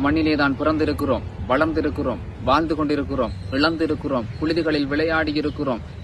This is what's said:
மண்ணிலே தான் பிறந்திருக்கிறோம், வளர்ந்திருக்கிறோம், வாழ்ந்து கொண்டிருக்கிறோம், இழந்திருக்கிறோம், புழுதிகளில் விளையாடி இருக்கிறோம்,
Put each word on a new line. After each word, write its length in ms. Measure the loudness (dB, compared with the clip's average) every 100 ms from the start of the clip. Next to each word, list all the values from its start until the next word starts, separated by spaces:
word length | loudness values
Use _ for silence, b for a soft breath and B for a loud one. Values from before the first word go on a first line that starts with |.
| 2
மண்ணிலே 280 | 2 2 2
தான் 160 | 2 2
பிறந்திருக்கிறோம், 680 | 0 2 0 0 0 0 -2 -8 0
வளர்ந்திருக்கிறோம், 760 | 2 2 2 0 -2 -2 -4 -8 -4 2
வாழ்ந்து 260 | 4 4 0
கொண்டிருக்கிறோம், 560 | 0 0 0 -2 -2 -2 -4 0
இழந்திருக்கிறோம், 680 | 2 2 0 0 -2 -2 -2 -4
புழுதிகளில் 500 | -2 0 2 0 0
விளையாடி 420 | 0 0 0 0 0
இருக்கிறோம், 420 | -2 -2 -2 -2 -6 -12